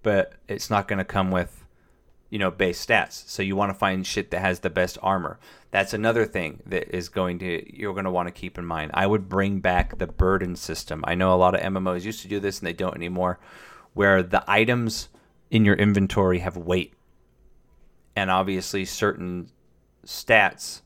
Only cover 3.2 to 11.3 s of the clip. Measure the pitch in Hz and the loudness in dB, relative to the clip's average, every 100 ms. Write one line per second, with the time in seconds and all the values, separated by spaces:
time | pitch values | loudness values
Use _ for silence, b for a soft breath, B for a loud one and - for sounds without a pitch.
3.2 | - - 98 98 101 95 101 95 92 104 | -14 -6 -2 0 -2 0 0 0 -2 -4
4.2 | - 87 95 90 92 82 90 - 95 95 | -4 -2 -2 -2 -2 0 -2 -2 -2 -2
5.2 | 82 - B B B 95 95 107 113 117 | -4 -10 B B B 0 0 0 0 2
6.2 | 107 98 80 - - 87 - 92 87 101 | 0 -2 -6 -8 -6 -6 -4 -8 -6 -4
7.2 | 90 90 90 85 - - 101 95 95 90 | -4 -4 -6 -6 -8 -10 -6 -4 -2 -2
8.2 | 87 - 95 - 85 82 78 - 98 107 | -4 -8 -12 -10 -8 -6 -4 0 2 0
9.2 | 95 95 98 98 92 90 90 - 87 - | 0 -2 0 0 2 2 0 -4 -8 0
10.2 | 92 95 90 87 - 80 - 80 - 87 | 2 2 -2 -8 -8 -10 -8 -8 -4 2
11.2 | 92 | 4